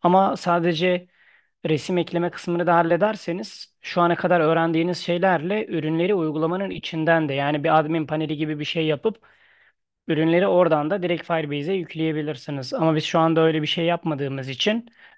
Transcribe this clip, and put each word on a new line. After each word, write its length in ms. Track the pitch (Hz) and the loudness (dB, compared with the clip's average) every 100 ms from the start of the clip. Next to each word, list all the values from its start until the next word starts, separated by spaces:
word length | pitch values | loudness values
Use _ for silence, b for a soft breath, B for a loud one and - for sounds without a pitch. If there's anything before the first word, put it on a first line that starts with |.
Ama 360 | 175 185 196 185 | 4 4 4 0
sadece 680 | 180 175 170 156 185 180 180 b b b b b 151 | 0 2 2 0 0 0 -4 b b b b b -2
resim 320 | 151 - 180 | -2 0 -2
ekleme 340 | 170 170 175 | 0 -2 -4
kısmını 360 | - - 170 175 | -4 -4 -2 2
da 80 | 170 | 4
hallederseniz 1000 | 165 175 208 208 - 180 214 - - _ | 4 2 0 -2 -6 -8 -10 -16 -20 _
şu 200 | - 180 | -6 2
ana 140 | 170 165 | 2 2
kadar 260 | 180 175 | 2 2
öğrendiğiniz 560 | 156 165 165 160 175 170 | 4 2 2 2 0 -2
şeylerle 680 | - 175 190 165 170 214 220 | -2 0 2 2 0 -4 -4
ürünleri 480 | 170 156 160 185 196 | -4 -2 0 0 0
uygulamanın 540 | 156 151 165 185 196 | 0 -2 -2 -2 -6
içinden 600 | 180 - 160 160 165 151 | -8 -8 -2 2 2 2
de, 40 | |
yani 300 | 139 143 147 | -2 -2 0
bir 160 | 160 160 | 2 2
admin 280 | 156 165 151 | 2 -2 -2
paneli 300 | 156 156 151 | -4 -4 -4
gibi 220 | 156 151 | -4 -6
bir 60 | 147 | -6
şey 200 | 165 156 | -4 -2
yapıp 420 | 143 220 - b b b b b b _ _ - | -2 -2 -6 b b b b b b _ _ -4
ürünleri 400 | 156 160 170 196 | 0 2 4 4
oradan 420 | 180 170 156 151 | 4 4 2 0
da 140 | 196 | -2
direkt 220 | 175 170 - | -2 -4 -4
Firebase'e 460 | 165 147 143 151 190 | -4 -4 -4 -4 -4
yükleyebilirsiniz. 1000 | 156 156 160 156 147 147 - 139 127 | -6 -4 -2 -2 -4 -8 -8 -8 -6
Ama 220 | 269 160 156 | 0 2 2
biz 80 | |
şu 160 | - 170 | 2 2
anda 220 | 160 165 | 4 4
öyle 200 | 165 156 | 4 2
bir 60 | 151 | -2
şey 180 | 170 170 | -2 0
yapmadığımız 640 | 170 170 139 143 135 131 | 0 -2 -4 -4 -6 -8
için 400 | 131 214 226 233 B B | -4 0 -2 -4 B B